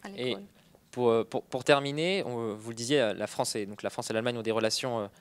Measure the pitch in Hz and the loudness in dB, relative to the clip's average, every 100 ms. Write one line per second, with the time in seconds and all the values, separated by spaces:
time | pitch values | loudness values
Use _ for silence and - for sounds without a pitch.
0 | 202 196 123 101 101 _ _ - _ - | -14 -6 -4 -4 -8 _ _ -20 _ 2
1 | 123 113 107 123 - 131 123 143 139 143 | 4 4 2 -4 -4 -4 4 4 4 -2
2 | 170 196 127 120 113 107 110 117 117 147 | 0 0 -2 -4 -4 -4 -8 -6 2 4
3 | 113 92 104 - 127 117 98 104 101 - | 4 2 -4 -2 -2 -2 -6 -6 -6 -6
4 | 135 110 120 120 110 110 110 - 131 117 | -4 -2 0 -2 0 2 2 0 -2 -2
5 | 101 - | -4 -8